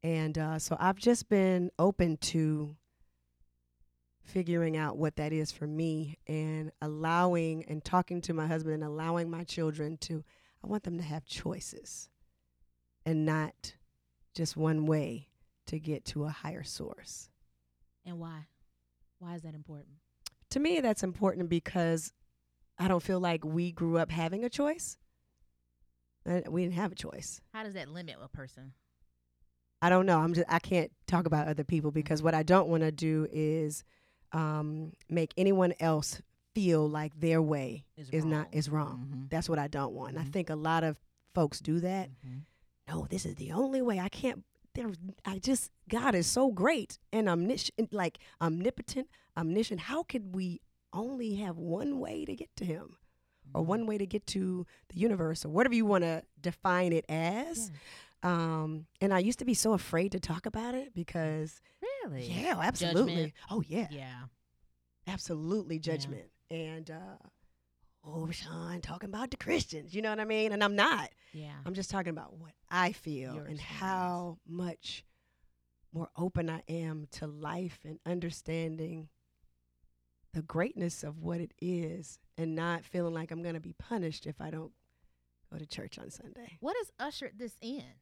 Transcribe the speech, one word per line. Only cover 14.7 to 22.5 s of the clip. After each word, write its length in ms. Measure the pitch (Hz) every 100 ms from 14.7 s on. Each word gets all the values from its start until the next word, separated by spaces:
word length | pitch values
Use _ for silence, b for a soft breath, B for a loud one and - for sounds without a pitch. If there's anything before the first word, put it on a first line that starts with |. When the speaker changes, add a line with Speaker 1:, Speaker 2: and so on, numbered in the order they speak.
| 156 151
Speaker 1:
way 420 | 156 147 117 143 _ _ _ -
to 120 | 160
get 240 | 156 147 -
to 200 | - 147
a 40 |
higher 340 | 147 - 170
source. 680 | 139 - - - - - - _ _ _ _ _ _ _
Speaker 2:
And 160 | 180 170
why? 280 | 165 160 156 _ _ _ _ _ _ _
Why 160 | 175 175
is 80 |
that 100 | 160
important? 440 | 151 151 151 143 143 _ _ - _ _
Speaker 1:
To 100 | -
me, 200 | 302 339
that's 240 | 254 214
important 440 | 190 175 202 - 175
because 640 | 170 - - 165 165 156 _ _ _ _